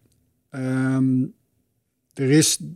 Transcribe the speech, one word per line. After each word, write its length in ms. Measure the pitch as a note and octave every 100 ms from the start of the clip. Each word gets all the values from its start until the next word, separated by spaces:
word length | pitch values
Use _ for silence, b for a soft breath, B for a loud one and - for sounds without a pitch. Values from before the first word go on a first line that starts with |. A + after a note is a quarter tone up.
| _ _ _ _ _
ehm, 720 | C3 C3 C3 C3 C3 C3 B2+ C3+ - _ _ _ _ _ _ _
er 160 | - C3
is, 300 | D3+ D3+ - D3